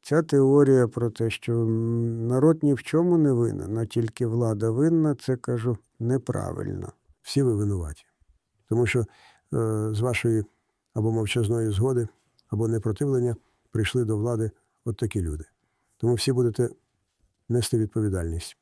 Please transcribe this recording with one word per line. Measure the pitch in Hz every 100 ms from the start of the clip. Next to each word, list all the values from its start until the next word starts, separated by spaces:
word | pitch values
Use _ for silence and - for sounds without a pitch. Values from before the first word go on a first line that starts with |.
ця | - 151
теорія | 160 143 135 139 139 131 120
про | 120 117
те, | 110 113
що, | - -
м, | 117 113 113 113 117 117 117 113
народ | 127 147 160
ні | 151
в | 135
чому | - 156 175 175
не | 147
винен, | 123 117 101 90 110
а | 113
тільки | - 113 - 120
влада | 117 117 107 113
винна, | 113 156 165 156
це, | 135 - 127
кажу, | - 123 117 117 _ _
неправильно. | 113 131 123 101 95 87 95 95 - - _ _
Всі | - -
ви | 135
винуваті. | 107 104 98 80 76 _ _ _ _ _ _ _
Тому | 117 117
що, | 127
е, | 110 _ - _ _ 135 113 110 107
з | 107
вашої | 123 117 120 110 104 _ _ _ _
або | - 110
мовчазної | 113 107 123 107 117 113
згоди, | 98 123 127 113 _ _ _ _
або | 104 113
непротивлення | 113 107 101 143 135 123 117 _ _ _
прийшли | 117 104 127
до | 113 107
влади | 110 120 110 - _ _
от | - 104
такі | 110 -
люди. | 85 78 80 _ _ _ _ _
Тому | 113
всі | 120 -
будете | 127 120 107 120 - _ _ _ _ _ _ _
нести | 120 110 117
відповідальність. | 107 - 107 95 82 82 - -